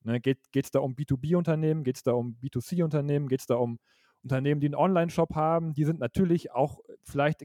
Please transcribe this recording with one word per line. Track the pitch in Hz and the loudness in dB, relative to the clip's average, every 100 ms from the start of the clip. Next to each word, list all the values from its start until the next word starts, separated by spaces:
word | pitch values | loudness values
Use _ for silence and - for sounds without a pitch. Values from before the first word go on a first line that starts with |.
ne? | 110 120 | -4 -2
Geht, | 131 135 _ | 0 -2 _
geht's | 135 135 | -4 0
da | 135 | -2
um | 139 123 | -2 -4
B | |
two | 147 135 | -4 -2
B | 147 175 | 2 0
Unternehmen? | 165 156 156 156 | 2 0 0 0
Geht's | 131 127 | -2 -2
da | - | 0
um | 123 120 117 | 0 -2 -6
B | 131 | -8
two | 123 | -6
C | - 175 | -4 -2
Unternehmen? | 165 147 143 143 143 | 0 0 0 0 0
Geht's | 131 - | -2 0
da | 120 | 0
um | 120 117 _ _ _ _ | 0 -4 _ _ _ _
Unternehmen, | 131 131 139 147 | -4 -2 0 0
die | 147 | 0
einen | 143 | 2
Online-Shop | 170 185 170 - 165 156 | 2 4 2 0 0 0
haben? | 156 165 165 | 0 0 -2
Die | 147 151 | -2 0
sind | 165 | 0
natürlich | 120 - 185 170 - | -2 0 2 2 0
auch | 123 143 123 - - | -2 -2 -2 -20 -20
vielleicht | - 143 143 160 | -10 0 0 0